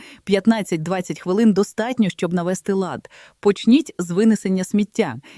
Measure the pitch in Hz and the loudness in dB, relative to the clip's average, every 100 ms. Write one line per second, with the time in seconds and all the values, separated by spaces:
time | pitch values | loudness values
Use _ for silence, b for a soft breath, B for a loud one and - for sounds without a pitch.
0 | B B - 196 208 226 190 170 160 185 | B B -2 2 2 0 0 -4 -4 -4
1 | 175 156 180 196 233 185 208 - 233 254 | -6 -8 -2 2 4 4 0 -2 -4 0
2 | 196 - 175 180 175 185 - 190 180 127 | -2 -2 -4 -2 -2 -4 -4 -4 -4 -8
3 | - B B B 202 196 - 269 - - | -12 B B B 0 2 4 4 2 -8
4 | 175 175 226 214 196 190 185 208 208 - | -4 2 2 2 0 -2 0 -2 -2 -2
5 | 175 117 B | -4 -4 B